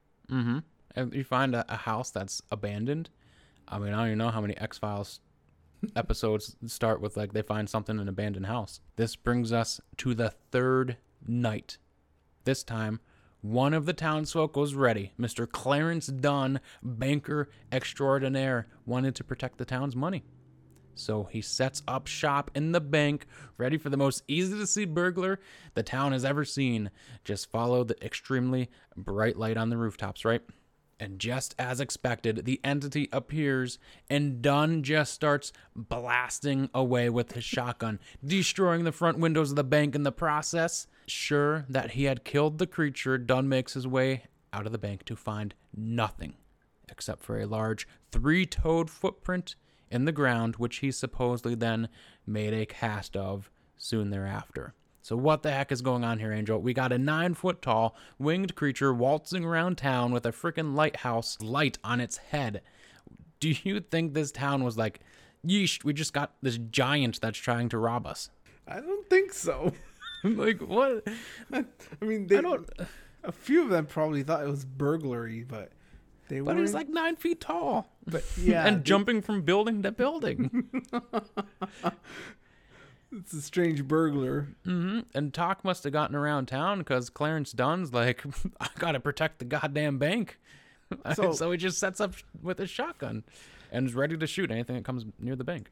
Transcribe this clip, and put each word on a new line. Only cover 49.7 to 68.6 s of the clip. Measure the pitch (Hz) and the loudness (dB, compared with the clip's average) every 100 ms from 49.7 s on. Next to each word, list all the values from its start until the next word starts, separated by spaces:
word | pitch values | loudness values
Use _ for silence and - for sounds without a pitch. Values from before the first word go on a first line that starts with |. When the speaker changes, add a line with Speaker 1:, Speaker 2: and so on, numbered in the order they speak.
| _ - | _ -4
Speaker 1:
in | 123 | 0
the | 147 | 2
ground, | 147 135 120 113 110 | 4 4 4 0 0
which | 120 - | -4 -2
he | 139 | -4
supposedly | - 123 - 123 120 117 | -2 -6 -2 -2 0 -2
then | 117 117 113 113 - - - - | 0 0 0 -2 -8 -20 -14 -6
made | 107 107 | -2 0
a | 110 107 | -2 -4
cast | - 113 104 - 98 | -4 -4 -4 -6 -4
of | 98 98 101 _ _ - | -4 -6 -10 _ _ -16
soon | - 113 101 | -4 -2 0
thereafter. | 98 98 104 - - - - _ _ | -2 -4 -6 -8 -10 -12 -16 _ _
So | - 117 | -6 2
what | 143 156 | 4 4
the | 156 | 2
heck | 139 139 | 0 0
is | 127 | 0
going | 127 123 | 2 2
on | 117 113 | 2 0
here, | 110 | -2
Angel? | 107 107 110 | -2 0 0
We | 123 | 0
got | 123 120 | 0 2
a | 123 | 2
nine-foot-tall | 139 156 180 170 185 - 135 110 113 - - - | 2 2 0 0 -2 0 2 2 2 -2 -14 -4
winged | 143 175 190 | 0 0 -2
creature | - 147 127 139 | 0 0 2 2
waltzing | 123 127 156 - 185 | 4 2 2 0 -4
around | 165 165 175 180 | 0 0 0 0
town | 135 127 120 | 0 2 2
with | 123 117 | 2 0
a | |
frickin' | - 170 160 156 | -2 -4 -2 0
lighthouse | 143 156 - 123 117 117 - | 2 2 2 -2 -2 -2 -6
light | 110 139 147 - | -4 0 0 0
on | 107 123 | -2 -2
its | 120 - | -2 -8
head. | - 147 123 101 - - - - - - - - | -6 -4 -4 -6 -12 -20 -20 -20 -20 -20 -20 -4
Do | 160 143 | 0 0
you | 196 202 | -2 -4
think | - 165 165 | -2 -2 0
this | 147 147 | -2 -4
town | - 139 139 | -4 -2 0
was | 127 113 | 0 0
like, | 110 - - - - _ 160 | -2 -4 -14 -20 -20 _ 0
"Yeesh, | 202 180 - | 2 2 0
we | 143 | -2
just | 147 156 | -2 -2
got | 143 147 _ | -2 -4 _
this | 135 117 | -2 -2
giant | 113 139 127 147 123 110 | -2 2 2 4 2 0
that's | 113 107 | -4 -2
trying | - 120 120 | 0 0 0
to | 113 | 0
rob | 113 120 - | 0 0 -4
us"? | - - _ - - | -10 -12 _ -20 -20